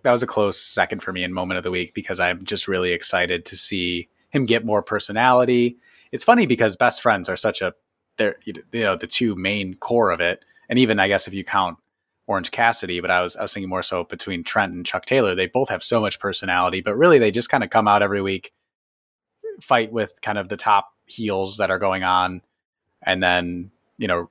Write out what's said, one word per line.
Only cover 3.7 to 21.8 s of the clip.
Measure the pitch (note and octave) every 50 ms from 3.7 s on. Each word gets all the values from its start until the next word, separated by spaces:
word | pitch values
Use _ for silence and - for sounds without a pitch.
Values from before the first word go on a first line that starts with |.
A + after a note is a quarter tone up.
| G#2 F#2 F2+ F2 F2 E2+ - _ _ _ _ -
him | - C#3+ B2+
get | G#2+ A2+ A2+ A2
more | A2 G#2 G2+
personality. | - - G#2+ G2+ - - G#2 A2+ B2 B2+ B2+ B2 B2+ C3 B2 A#2+ A#2+ A#2+ A#2+ _ _ _ _ _ _ -
It's | - B2 -
funny | - A#3+ A#3+ G3
because | B2 A#2+ - A#2 G#2+ F2+
best | - B2 A#2 - -
friends | - A#2+ G#2+ F#2+ E2 F#2+
are | F2+
such | - - G#2+ - -
a, | F#2+ F2+ - _ _ _ _ _ _ _ _
they're, | - A2 G2+ - - -
you | A2 D#2+ - - -
know, | - A#2 A2 G2 F#2+
the | - F2+
two | - - - B2 A2+ G2
main | F#2 F#2+ G2 G#2 G2+ G2 F#2 F#2
core | - - - A#2 A#2 A2 F#2
of | E2+ E2
it. | F2 F2 F#2+ - _ _ _ _ _ -
And | A#2 B2+
even, | B2+ A2 G#2+ G2+
I | F#2+
guess, | G2 G2+ F#2 - F2+
if | G2
you | G2 F2+
count | - - G2 F#2 F2 E2 _ _ _ _ _ _ _ _ _ -
Orange | - G2+ F#2+ E2+ -
Cassidy, | - A#2 A#2 A#2 A2+ - G2+ F2+ F2 F2
but | F2 F2+
I | F2+ F2+
was, | F2+ F2 -
I | -
was | G2+ -
thinking | - G#2 F#2+ F#2
more | F#2 F#2
so | - - F#2+ F2
between | E2+ - F2+ - - G2 F#2 F2
Trent | E2 - - G#2+ G2+ F#2
and | G#2+ - -
Chuck | - - F#2 -
Taylor, | - C3 C3+ A2+ F#2+ F2+
they | F#2 F#2+
both | F#2 - B2 C3+ -
have | G#2 E2+ -
so | - A#2+ A2+
much | G#2+ G2 - -
personality, | - G2 F#2 - G2+ F#2+ F2+ F2+ F2+ F2+ F#2 F#2+
but | - G#2+ G#2
really | B2+ E3 F3+ D#3 B2+
they | A2+ G#2
just | F#2+ A#2+ - -
kinda | D3 C3+ G#2 -
come | - A#2 G#2+
out | G#2 G#2 G2+
every | G2+ G2 G2+ G2+
week, | F#2+ G2 F#2+ F#2 - - _ _ _ _ _ _ _ _ _ _ _ _ _ _ _ _ _ _ - A4 G4+ -
fight | - - C3 A#2 A2+ G#2+
with | A#2 A2+ G#2 - _ -
kind | - G#2+ G#2 G#2
of | F#2+ F2+
the | G#2
top | - - A2 G#2 G2 - - _ _ _
heels | _ - A#2 A2 G#2 F#2+ F#2+ F#2+ F#2+ G2+ G#2+
that | G2 F#2
are | F#2+
going | F#2